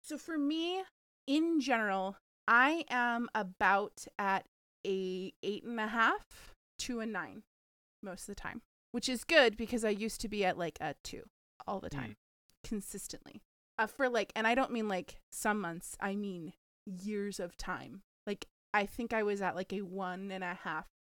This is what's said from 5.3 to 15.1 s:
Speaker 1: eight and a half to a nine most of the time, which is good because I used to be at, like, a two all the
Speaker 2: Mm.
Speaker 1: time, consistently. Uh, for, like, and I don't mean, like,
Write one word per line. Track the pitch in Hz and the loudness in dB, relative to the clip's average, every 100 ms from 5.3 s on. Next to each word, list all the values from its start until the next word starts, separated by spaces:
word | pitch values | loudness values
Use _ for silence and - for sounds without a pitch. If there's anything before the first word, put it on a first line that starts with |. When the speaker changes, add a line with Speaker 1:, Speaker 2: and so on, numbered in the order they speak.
| - | -6
Speaker 1:
eight | 196 214 | -4 -4
and | 233 233 | -4 -4
a | 214 | -2
half | 233 226 415 - - - - _ - | 4 4 4 -4 -20 -20 -20 _ -8
to | - 233 | -6 -4
a | 226 | -4
nine | 190 135 208 - _ _ _ _ - | -4 -8 -12 -20 _ _ _ _ -14
most | 196 180 - | -10 -10 -10
of | 202 | -8
the | |
time, | - 233 _ _ _ | -8 -10 _ _ _
which | 240 269 | -4 -2
is | 247 | -2
good | - 320 240 214 | 6 8 8 6
because | 220 240 | -2 0
I | 220 | 2
used | 202 220 - | 2 -2 -4
to | 214 | -4
be | 208 185 | 0 0
at, | 170 | 2
like, | 165 - | -4 -4
a | 156 - | -6 -6
two | - - - _ _ - - | -10 -12 -14 _ _ -12 -6
all | 196 | -6
the | - | -4
Speaker 2:
Mm. | 143 | -6
Speaker 1:
time, | 214 208 _ _ _ _ | -8 -10 _ _ _ _
consistently. | - 214 - 196 - - - 214 _ _ _ - | -6 -6 -6 -10 -10 -12 -14 -20 _ _ _ -4
Uh, | 214 | -2
for, | - 254 | 2 2
like, | 233 196 220 | 2 0 2
and | 220 | 4
I | 240 | 4
don't | 262 | 2
mean, | 233 214 | 0 0
like, | 185 147 | -2 -4